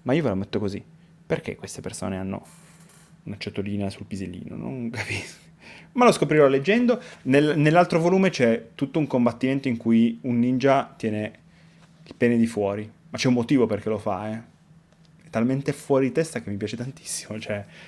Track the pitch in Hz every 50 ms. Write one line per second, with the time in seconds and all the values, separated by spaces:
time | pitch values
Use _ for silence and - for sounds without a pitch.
0 | _ 123 135 170 151 117 95 95 98 - - - 107 98 98 - - - - -
1 | _ _ _ _ _ - 160 - - - - - - - - - - - - -
2 | 98 95 95 92 95 95 98 95 - - - - - - - - - - - -
3 | - _ - _ _ - 104 101 - 104 - 107 98 101 101 101 98 98 - -
4 | 101 - 104 95 95 90 90 90 - - - 104 110 123 135 127 117 117 117 107
5 | 101 101 104 98 - - - - - - - _ - - - - - - _ 240
6 | 247 226 - - 160 143 151 143 143 135 135 139 139 185 214 247 247 233 233 -
7 | - - - - - 131 135 143 147 151 143 151 147 151 160 175 180 175 185 165
8 | 165 170 185 190 190 175 - - 123 117 113 113 - - - - 143 135 - 165
9 | 147 135 - 123 120 117 113 - 131 131 139 139 - 131 117 113 - 113 113 113
10 | 113 117 117 - - 127 120 117 120 127 131 123 131 139 135 135 135 - - -
11 | - 110 104 107 107 107 - - _ _ _ _ - _ _ _ - _ _ _
12 | - - - - 123 120 120 117 113 113 - 104 101 98 101 107 110 107 - _
13 | _ - - - - 131 123 123 117 - 151 127 117 110 104 101 - 107 110 101
14 | - 110 92 92 104 110 110 113 - - _ _ _ _ _ _ _ _ _ _
15 | _ _ _ _ _ - - 113 117 127 131 139 135 143 139 - - - 139 131
16 | 135 127 117 160 165 160 - 117 117 101 101 98 107 104 123 117 120 135 - -
17 | - - - - - - 107 107 - - 104 101 98 - - - -